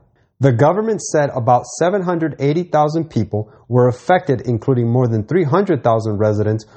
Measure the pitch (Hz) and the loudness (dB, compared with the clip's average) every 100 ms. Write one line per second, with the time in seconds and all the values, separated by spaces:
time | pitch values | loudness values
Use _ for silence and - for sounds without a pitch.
0 | _ _ _ - 135 120 147 185 220 208 | _ _ _ -2 0 4 2 2 -2 -4
1 | - 156 139 127 117 123 - - 170 202 | -2 -2 -2 -2 2 2 0 -2 -2 0
2 | 180 170 160 131 139 156 175 151 151 160 | -2 -2 -4 -2 -2 -2 0 0 0 -2
3 | 160 120 101 104 107 - - 123 123 120 | -4 -4 -4 -4 -8 -14 -2 2 2 0
4 | - 180 180 127 127 113 - 127 117 123 | 0 0 0 -4 -2 -4 0 0 2 0
5 | 123 113 101 175 156 170 202 147 120 113 | 0 0 0 0 2 0 2 0 0 0
6 | 107 101 107 107 104 110 - | 0 0 0 0 0 -2 -6